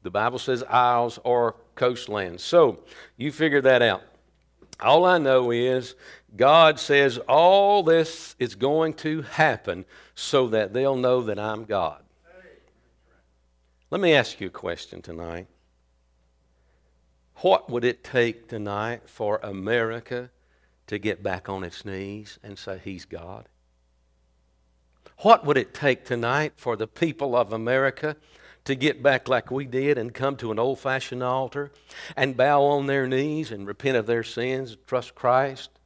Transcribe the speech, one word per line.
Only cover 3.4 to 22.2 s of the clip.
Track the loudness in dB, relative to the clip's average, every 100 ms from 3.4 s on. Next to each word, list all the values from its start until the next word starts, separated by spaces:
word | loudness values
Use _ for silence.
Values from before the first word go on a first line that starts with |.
| 2 4
that | 6 6
out. | 4 2 -6 _ _ _ _ _ _ -2
All | 4 6 6
I | 4
know | 4 2 2
is | 0 0 -2 -4 -18 -20 -20 _ 2
God | 6 8 6 4
says | 2 4 4 0 2
all | 4 6 6 4 4
this | 4 2 2 -6 -18 -6
is | -6 -2
going | 0 0 0 -4
to | -8 -8
happen | -8 2 2 2 -6 -10 -12 -20 _ -12
so | 0 0 2
that | 0 0
they'll | 0 0 0
know | 0 0
that | 0 -6
I'm | -6 -8 -4
God. | -4 -4 -8 _ _ _ -20 -20 _ _ _ _ _ _ _ _ _ _ _ _ _ _
Let | -2
me | 4
ask | 4 2 -8
you | -12
a |
question | -8 -8 -8 -12 -18
tonight. | -16 -14 -10 -12 -14 _ _ _ _ _ _ _ _ _ _ _ _ _ _ _ _ _ _ _
What | 0 0 0
would | -2
it | -2 -4
take | -4 0 0 -2 -12
tonight | -10 -6 -6 -6 -8 _
for | -6 -4 -4
America | -6 -8 -2 0 0 -6 -10 -10 -10 _ _ _ _ _ -10
to | -6
get | -4 -4
back | -6 -8 -8
on | -10
its | -10 -12
knees | -12 -10 -10 -12